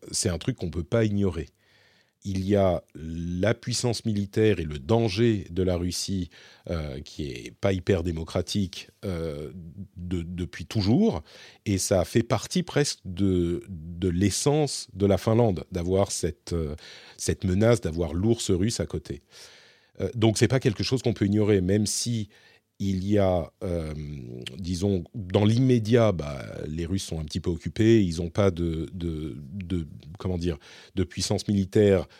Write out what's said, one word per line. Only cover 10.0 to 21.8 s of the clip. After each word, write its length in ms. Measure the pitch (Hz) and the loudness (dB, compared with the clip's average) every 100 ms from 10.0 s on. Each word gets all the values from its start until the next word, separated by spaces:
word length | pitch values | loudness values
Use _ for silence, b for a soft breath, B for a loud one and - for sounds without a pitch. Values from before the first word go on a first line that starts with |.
| 90 90 | -6 -4
depuis 440 | 82 90 87 - 82 | -4 -6 -6 -8 -6
toujours. 560 | 110 95 139 220 95 B B B B - | 0 2 4 2 0 B B B B -2
Et 120 | 95 | 0
ça 260 | - 95 | 2 2
fait 180 | 87 120 | 2 0
partie 400 | - 110 - 180 | 0 -2 -2 -4
presque 380 | 170 143 147 - | 0 0 0 -4
de, 600 | 95 90 98 90 85 87 - | -8 0 2 2 2 -2 -6
de 400 | 87 82 85 92 | -12 -10 -4 0
l'essence 800 | 87 101 - 147 147 143 - - | 2 2 2 2 2 0 -4 -10
de 120 | 92 98 | 0 2
la 120 | 95 | 4
Finlande, 460 | - 110 117 87 - | 4 4 4 0 -4
d'avoir 400 | 90 85 95 98 | -6 0 2 2
cette, 400 | - 85 - - | -2 -4 -6 -4
euh, 240 | 85 76 78 B B B - | -4 -4 -8 B B B -6
cette 280 | - 85 | -4 -2
menace, 360 | 92 92 110 117 | 0 4 4 4
d'avoir 340 | 85 80 82 | 0 -4 -2
l'ours 360 | 85 110 117 - | 0 2 2 0
russe 300 | 90 104 - | 0 0 -2
à 60 | 82 | -4
côté. 360 | 87 - - B B B B B B B - | -6 -8 -12 B B B B B B B -8
Euh, 80 | 95 | -6
donc, 240 | 120 113 104 | 2 4 4
c'est 100 | 110 | 4
pas 120 | 131 | 4
quelque 240 | 127 101 | 0 0
chose 180 | 101 131 | -2 0
qu'on 120 | 120 | 0
peut 120 | 95 101 | 2 2
ignorer, 340 | 104 104 101 | 2 4 4
même 260 | 90 107 | 4 2